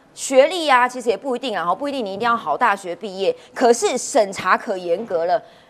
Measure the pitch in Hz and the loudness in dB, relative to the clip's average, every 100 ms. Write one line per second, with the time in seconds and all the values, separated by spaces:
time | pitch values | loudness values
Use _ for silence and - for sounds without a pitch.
0 | _ - - 262 294 359 302 254 247 254 | _ -14 4 6 6 2 2 4 2 0
1 | 233 196 269 247 262 196 165 190 285 269 | -2 -2 -4 -4 -4 -2 -2 -2 -4 -4
2 | 202 196 233 233 156 147 240 202 175 170 | -6 -2 0 0 -2 0 2 0 -4 -10
3 | 214 185 185 165 - - 247 240 415 - | -10 -2 -2 -2 -12 0 2 4 2 -2
4 | - 262 196 196 185 208 - 190 175 175 | 0 0 0 -2 0 0 -2 -6 -4 -4
5 | 226 175 170 175 - - | -2 -2 0 -2 -4 -20